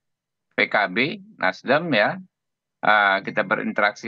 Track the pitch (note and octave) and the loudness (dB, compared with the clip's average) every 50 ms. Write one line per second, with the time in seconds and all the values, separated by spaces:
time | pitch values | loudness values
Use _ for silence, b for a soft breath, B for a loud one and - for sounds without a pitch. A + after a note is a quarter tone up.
0 | _ _ _ _ _ _ _ _ _ _ - - G#2+ - - A2 G2+ F#2 F2+ G#2+ | _ _ _ _ _ _ _ _ _ _ -4 -2 -2 0 2 0 0 0 0 -2
1 | B2+ D#3 - G#3 - - - - - F#2 F#2 - - G2+ - D3+ F3 E3+ C#3 G#2 | -2 -2 -4 -8 -14 -18 -10 -4 -4 -4 -4 -4 -2 0 0 0 0 0 2 2
2 | G#2 C3 E3+ F#3+ F#3 _ _ _ _ _ _ _ _ _ _ - - - G#2+ G#2+ | 2 2 0 -6 -12 _ _ _ _ _ _ _ _ _ _ -4 0 2 4 4
3 | G2+ G2 G2 G2 G2 - F#2+ G#2+ G#2 F#2+ A2 G#2+ G#2+ A2 G2+ A2 G#2 G#2 G#2 - | 4 4 2 0 -2 -4 -4 -4 -2 0 -2 -2 -2 -4 -2 0 0 0 -2 -4
4 | - | -6